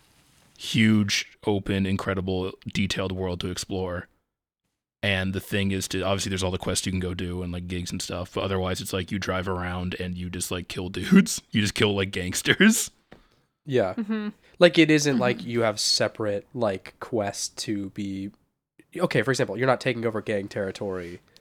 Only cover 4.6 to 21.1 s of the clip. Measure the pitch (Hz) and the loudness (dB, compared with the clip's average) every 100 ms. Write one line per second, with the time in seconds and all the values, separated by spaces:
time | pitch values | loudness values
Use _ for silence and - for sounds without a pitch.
4.6 | _ _ _ _ 101 95 95 95 - 104 | _ _ _ _ 0 0 0 -2 -2 0
5.6 | 98 95 - 95 92 98 87 92 92 92 | 2 0 -2 0 0 0 0 -2 -2 -2
6.6 | - 90 98 92 90 87 90 90 87 87 | -2 -2 -2 -2 -2 -4 -6 -6 -6 -8
7.6 | 87 90 87 92 - 90 90 - 95 95 | -6 -6 -6 -6 -6 -6 -6 -4 -2 0
8.6 | 92 92 95 95 87 101 92 92 92 92 | 0 -2 -4 -4 -4 -4 -2 -2 -2 -4
9.6 | 90 90 90 - 90 90 90 87 - 90 | -4 -4 -4 -4 -6 -6 -6 -6 -4 -6
10.6 | - - 92 98 - 190 - - - 110 | -6 -6 -6 -6 6 6 6 0 -2 0
11.6 | 104 - 104 101 98 101 90 - - - | 2 2 2 2 0 -2 -4 0 2 6
12.6 | 208 220 - - _ - _ _ _ _ | 6 6 0 -8 _ -20 _ _ _ _
13.6 | 143 123 92 233 208 214 208 - _ - | -2 2 2 -2 -4 -6 -6 -12 _ 4
14.6 | 175 170 156 151 143 123 123 120 120 117 | 6 8 6 6 4 2 2 0 -2 0
15.6 | 113 107 - - 107 - 107 101 - 127 | 2 2 0 2 0 0 -2 -2 -4 -2
16.6 | 110 95 - - - 113 101 - - - | -2 -2 -8 -16 -4 -2 -2 -4 -8 -6
17.6 | - 101 98 - 98 95 101 - _ _ | -4 -4 -6 -6 -6 -6 -8 -12 _ _
18.6 | _ _ _ 160 175 123 135 127 104 101 | _ _ _ -2 2 2 2 2 0 0
19.6 | 131 120 135 117 113 107 113 101 95 110 | 2 2 0 -2 -2 -2 -2 -2 -2 -4
20.6 | 95 - 104 92 85 | -4 -4 -6 -6 -8